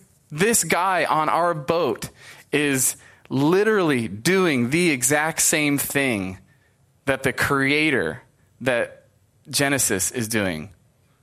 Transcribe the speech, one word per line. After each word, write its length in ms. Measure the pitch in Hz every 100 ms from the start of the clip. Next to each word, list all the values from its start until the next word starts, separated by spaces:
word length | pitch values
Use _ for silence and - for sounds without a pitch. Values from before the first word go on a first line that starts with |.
| _ _ _
this 340 | 147 220 226
guy 400 | 165 175 190 175
on 240 | 139 156 151
our 240 | 151 175
boat 560 | 156 139 165 139 - - - - - -
is 460 | 147 147 131 127 - - - -
literally 800 | 131 147 190 214 208 160 123 113
doing 640 | 104 165 190 175 131 120
the 200 | 165 175
exact 500 | 131 127 147 160 -
same 360 | - 160 147 143
thing 640 | - 143 135 104 92 95 - _ _ _ _ _
that 200 | 139 135
the 80 | 131
creator, 920 | - - 139 135 151 156 120 80 - - _ _ _
that 420 | 123 120 - - _ _ _ _ 151
Genesis 600 | 127 143 135 - 95 -
is 180 | 123 110
doing. 420 | 110 95 78 87 - _ _ _ _